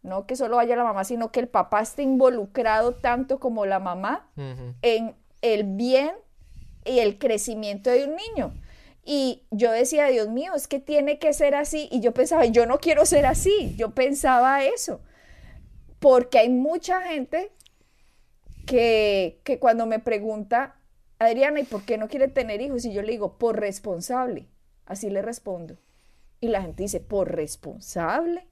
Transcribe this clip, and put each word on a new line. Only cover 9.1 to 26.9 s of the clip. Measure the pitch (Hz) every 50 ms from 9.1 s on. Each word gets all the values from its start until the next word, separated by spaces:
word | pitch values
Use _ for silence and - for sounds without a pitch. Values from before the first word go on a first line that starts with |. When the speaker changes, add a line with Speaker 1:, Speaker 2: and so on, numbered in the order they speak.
| 294 285 269 254 233 - _ _
Speaker 1:
yo | - 202 240 233
decía, | 226 233 247 262 320 302 294
"Dios | 277 247 233 214 208
mío, | 226 254 302 370 359
es | 294 285 -
que | 285 277
tiene | 269 - 302 294 277 294 294 294
que | - 311
ser | 285 - 311 285 277
así". | 285 294 294 302 311 302 -
Y | - 247
yo | 202 240 233
pensaba, | - 254 320 330 320 277
"Yo | 240 220 240 233
no | 233 254 285
quiero | - 330 311 285 320
ser | - 349 294 285
así". | 262 269 - - 381 403 427 294 196 170
Yo | 196 226 208 -
pensaba | - 254 277 277 285 - 277 254 247 247 262 277 277 269
eso. | 269 466 480 - - 220 - - - _ _ _ _ - - - - - - - - - - - - - -
Porque | - 285 254 247 247 247 - 262
hay | - 240
mucha | 254 247 254 302 330 359 349 - 359 370
gente | 359 359 320 294 254 - - 320 370 415 _ _ _ _ _ _ _ _ _ _ _ _ _ _ _ _ _ _ _ - - - -
que, | - 254 247 233 233 226 220 214 208 202 196 185 165 - _ _
que | - 262 247
cuando | - 240 226 233 226
me | 220 220 226
pregunta, | 233 247 233 208 208 220 214 214 208 196 233 233 269 - - _ _ _ _ _ _ _ _ _
"Adriana, | 220 226 233 240 277 294 294 294
¿y | 262
por | - 226 202 196
qué | - 233 214
no | 214 220
quiere | - 277 262 269
tener | 262 269 247 226 208 208
hijos?". | 247 285 269 240 240
Y | 240
yo | 196 202
le | 196 214
digo, | 240 220 202 190 - _
"Por | 240 233 226 220
responsable". | 208 202 196 - - 214 185 170 180 - 254 254 254 247 208 147 - _ _ _ _ _ _ _ _
Así | - 185 196 - 208
le | 202 196
respondo. | 202 226 233 - _ 208 185 170 170 160 165 _ _ _ _ _ _ _ _ _ _ - _ _
Y | - 233
la | 226 196
gente | 190 165 160 - 185
dice, | 202